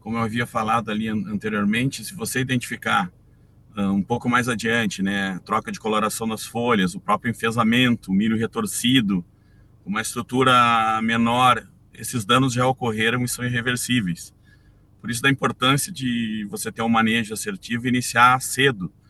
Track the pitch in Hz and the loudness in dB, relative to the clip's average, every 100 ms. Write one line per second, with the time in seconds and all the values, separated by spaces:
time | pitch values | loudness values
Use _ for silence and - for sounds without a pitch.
0 | - 117 113 117 120 117 110 117 110 107 | -6 -4 -2 -2 -4 -2 0 0 0 -4
1 | 110 107 95 104 107 107 104 110 135 - | -2 -4 -4 -6 -4 0 0 0 0 -4
2 | 110 - 113 123 131 127 - 120 - 110 | -12 -8 -6 -4 -2 -2 -4 -6 0 0
3 | 135 - - - _ _ _ - 98 101 | 0 -8 -20 -20 _ _ _ -4 0 0
4 | 92 117 123 120 120 113 113 117 110 - | 0 -2 0 0 0 -2 0 0 0 -2
5 | 98 101 98 92 - 107 113 101 110 107 | -2 -2 -2 -6 -4 -4 -4 -6 -2 0
6 | 107 - 113 110 - 117 120 113 92 90 | 0 -2 -6 -6 -6 -4 2 4 2 -2
7 | - 107 120 110 113 113 110 120 127 117 | -2 -2 -2 -2 -2 2 2 4 4 2
8 | - 95 110 110 113 120 107 - 123 131 | 0 0 2 0 -2 -4 -4 -2 2 2
9 | 104 98 87 _ _ - - _ - 104 | 4 0 -2 _ _ -20 -20 _ -6 -4
10 | 107 123 110 123 131 123 120 117 110 110 | -4 -6 -4 2 4 6 6 4 2 0
11 | 113 113 117 120 127 113 104 - _ - | 0 2 2 4 4 4 -2 -20 _ -14
12 | 117 127 98 123 131 120 127 131 123 107 | -6 -6 2 2 2 2 0 0 -2 0
13 | 113 123 123 - 123 123 117 123 - 123 | 0 0 -2 -4 -4 -2 -2 -4 0 0
14 | 92 85 - _ _ - - _ _ _ | 0 -4 -10 _ _ -20 -20 _ _ _
15 | - 117 139 135 131 117 127 139 - 175 | -8 -2 0 2 -2 0 2 2 0 -6
16 | 131 117 113 110 104 104 113 107 113 113 | -4 -2 -4 -6 -8 -8 -8 -4 2 4
17 | 113 117 107 107 - 98 - 117 123 123 | 4 2 -2 -6 -8 -8 -6 -4 -2 -2
18 | 120 117 123 127 - - 123 110 87 _ | 0 4 4 4 -2 0 0 0 -6 _
19 | _ | _